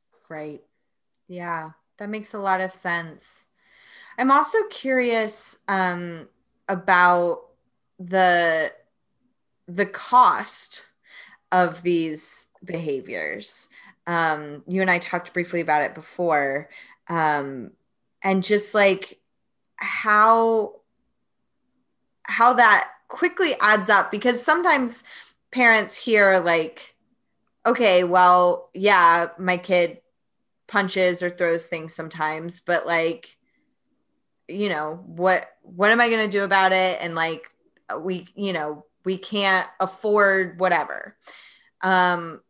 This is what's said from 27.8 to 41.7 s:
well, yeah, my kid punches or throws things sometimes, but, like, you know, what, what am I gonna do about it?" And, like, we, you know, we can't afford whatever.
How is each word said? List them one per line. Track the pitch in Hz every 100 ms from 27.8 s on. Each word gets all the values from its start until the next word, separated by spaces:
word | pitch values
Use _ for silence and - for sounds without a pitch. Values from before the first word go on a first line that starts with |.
| 226 180
well, | 180 180 180 180 180 170 -
yeah, | 185 196 196 170 170 170 165
my | 185 180
kid | 180 180 175 - _ _ _ _ _ _ _
punches | 214 190 190 180 175
or | 180
throws | 175 175 170 165
things | 165 160
sometimes, | - 160 160 156 156 170 175
but, | - 170 -
like, | 165 165 165 - _ _ _ _ _ _ _ _ _ _ _ -
you | 185 208
know, | 156 151 170 180
what, | 165 185 185 - _
what | - 175 208
am | 233
I | 240
gonna | 226 214
do | 196
about | 196 190 190
it?" | 185 185 180
And, | 170
like, | 165 165 160 - _ _ _ - 110
we, | 170 180 175
you | - 202
know, | 170 151 147 - _
we | 185 190
can't | 190 208 196 190 - -
afford | 185 - 220 208 202 190 180 170
whatever. | 185 170 147 60 - - - - - _ _